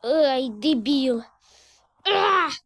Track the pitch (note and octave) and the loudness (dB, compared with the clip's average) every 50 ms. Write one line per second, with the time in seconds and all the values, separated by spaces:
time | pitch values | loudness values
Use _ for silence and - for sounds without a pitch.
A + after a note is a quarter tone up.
0 | - A3+ C#4 D#4+ D#4 C#4 C4 B3+ C4 B3+ G#3+ G#3 G#3 D4+ D#4 B3 G#3+ A#3+ C#4+ C#4 | -2 0 2 2 2 2 2 0 -2 -4 -8 -4 0 0 0 0 0 0 0 0
1 | C4 C4 B3 A3+ A3+ - _ _ _ _ _ - _ _ _ _ _ _ _ _ | 0 0 -2 -2 -6 -12 _ _ _ _ _ -20 _ _ _ _ _ _ _ _
2 | _ F#4+ G4+ G4 G4 G#4 G4 F#4 F4 D#4 C4 - _ | _ -2 0 2 2 2 2 2 0 -2 -4 -10 _